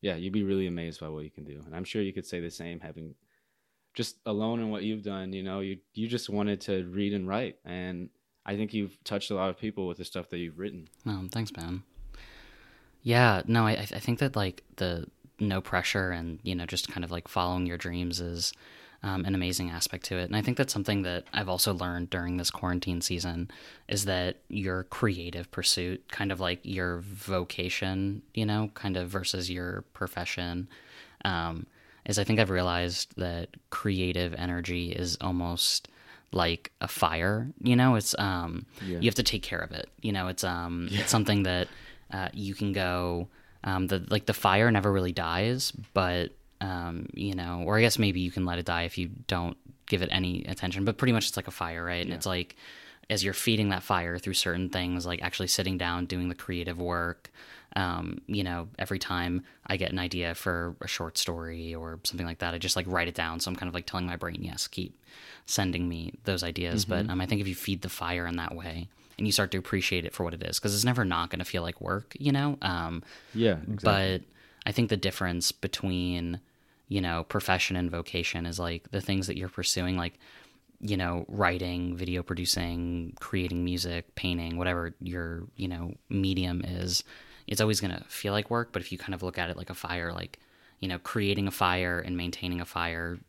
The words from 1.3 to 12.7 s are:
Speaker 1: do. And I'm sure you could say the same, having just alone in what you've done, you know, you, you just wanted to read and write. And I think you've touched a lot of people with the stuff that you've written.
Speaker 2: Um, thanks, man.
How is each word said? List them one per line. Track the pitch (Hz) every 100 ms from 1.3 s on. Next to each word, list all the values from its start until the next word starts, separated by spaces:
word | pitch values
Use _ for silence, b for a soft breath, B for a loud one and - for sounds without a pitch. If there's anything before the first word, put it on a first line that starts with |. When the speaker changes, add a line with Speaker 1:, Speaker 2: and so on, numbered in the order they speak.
| -
Speaker 1:
do. | 73 73 73
And | 78
I'm |
sure | 92 113
you | 98
could | 92 90
say | 87
the | 85
same, | - 85 87
having | 82 78 80 67 _ _ _ _ _ _ _
just | - 117 - -
alone | 104 110 117
in | 110
what | 107
you've | 101 110
done, | 101 98 95
you | 95
know, | 95 98
you, | 98 95 _
you | - 113
just | 120 -
wanted | 101 104 101
to | - 98 90
read | 92 101
and | 101 92
write. | 101 120 - -
And | 90 90 90 90 _ _ _ -
I | 101
think | 107
you've | 107 98 -
touched | - 101 -
a | 101
lot | 95
of | 90
people | 110 104 92
with | 85
the | 90
stuff | 92 87
that | 87
you've | 85 78
written. | 101 180 - _ -
Speaker 2:
Um, | 101 92
thanks, | 110 110 -
man. | 85 90 - - - B B B B B B